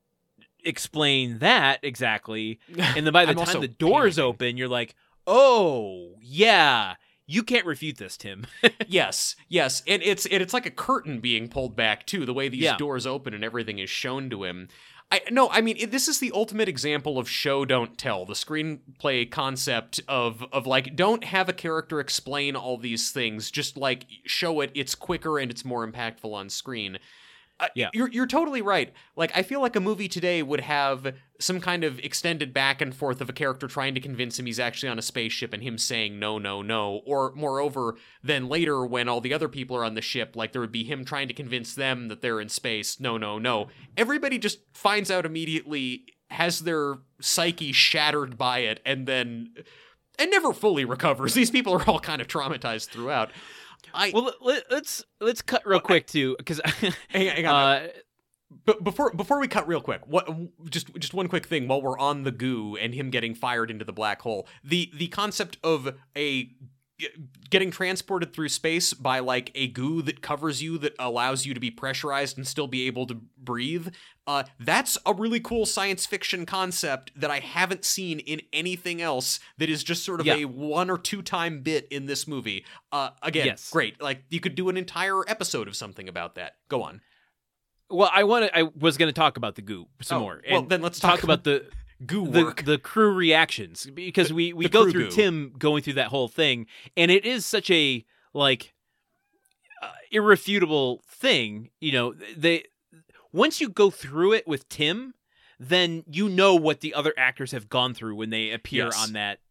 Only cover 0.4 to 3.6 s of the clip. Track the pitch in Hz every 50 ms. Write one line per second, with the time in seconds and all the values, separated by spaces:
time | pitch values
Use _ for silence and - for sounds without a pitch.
0.4 | - _ _ _ - 165 - - - - - 151 151 143 139 135 131 120 117 110
1.4 | 139 196 254 220 147 135 135 - - 143 127 - 127 117 110 104 - 110 110 110
2.4 | 110 110 113 - _ - - 175 180 135 127 151 151 156 151 175 175 151 160 170
3.4 | 170 170 185 -